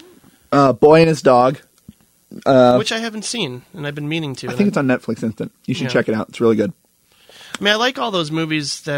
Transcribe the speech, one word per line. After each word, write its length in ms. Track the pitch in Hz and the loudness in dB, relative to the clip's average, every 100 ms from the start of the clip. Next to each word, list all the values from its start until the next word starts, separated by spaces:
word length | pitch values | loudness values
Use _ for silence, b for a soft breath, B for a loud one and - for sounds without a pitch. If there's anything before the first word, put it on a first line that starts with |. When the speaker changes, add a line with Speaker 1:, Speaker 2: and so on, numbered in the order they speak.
| 339 _ _ _ _ | -20 _ _ _ _
Speaker 1:
Uh, 200 | 139 135 | 2 2
Boy 280 | 113 147 160 | 4 6 6
and 80 | 165 | 6
His 120 | 156 | 2
Dog. 380 | 147 123 127 143 _ _ - - _ _ _ - - | 4 4 4 0 _ _ -20 -20 _ _ _ -8 2
Uh, 300 | 131 123 127 | 4 6 4
Speaker 2:
Which 160 | - | 0
I 60 | 226 | -6
haven't 240 | 226 214 | -6 -10
seen, 380 | 202 240 156 123 - | -10 -6 -8 -8 -16
and 120 | 190 143 | -12 -10
I've 80 | 147 | -8
been 120 | 147 | -6
meaning 260 | 165 151 131 | -6 -6 -8
to, 100 | 123 | -6
Speaker 1:
I 40 | |
Speaker 2:
and 60 | 123 | -2
Speaker 1:
think 120 | 202 | 0
Speaker 2:
I 20 | |
Speaker 1:
it's 60 | 165 | 0
on 80 | 135 | 0
Netflix 360 | 127 - 113 | -2 -4 -8
Instant. 300 | 117 - - _ - | -6 -8 -10 _ -8
You 80 | |
should 100 | 127 | -6
Speaker 2:
Yeah. 60 | 127 | -2
Speaker 1:
check 180 | 123 113 | -2 -2
it 60 | |
out. 140 | 110 - | -4 -6
It's 100 | - | -2
really 160 | 117 110 | 0 2
good. 160 | 104 - _ _ _ B B B B B | -2 -6 _ _ _ B B B B B
Speaker 2:
I 40 | |
mean, 80 | 202 | -2
I 40 | 214 | -2
like 220 | 247 269 | -2 -4
all 140 | 240 | -4
those 180 | 190 151 | -4 -4
movies 520 | 160 160 156 139 - | -4 -4 -4 -6 -10
that 100 | 160 | -6